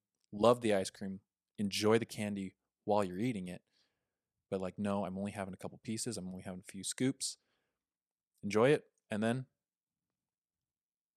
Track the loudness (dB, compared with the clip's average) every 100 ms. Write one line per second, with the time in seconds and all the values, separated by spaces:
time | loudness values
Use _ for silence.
0 | _ _ _ 4 6 6 4 2 0 -6
1 | -10 -10 _ _ _ -6 -4 2 4 4
2 | 2 -6 -4 -4 -6 -10 _ _ 0 2
3 | 2 0 -2 -2 -6 -10 _ _ _ _
4 | _ _ _ _ -6 -4 -4 -2 -2 0
5 | -2 -4 -6 -4 -8 -8 -12 -10 -8 -6
6 | -6 -6 -8 -10 -10 -12 -12 -10 -8 0
7 | 0 0 -6 -8 _ _ _ _ _ _
8 | _ _ _ _ -2 4 6 4 0 _
9 | -8 -2 0 -2 -6 _ _ _ _ _
10 | _ _ _ _ _ _ _ _ _ _
11 | _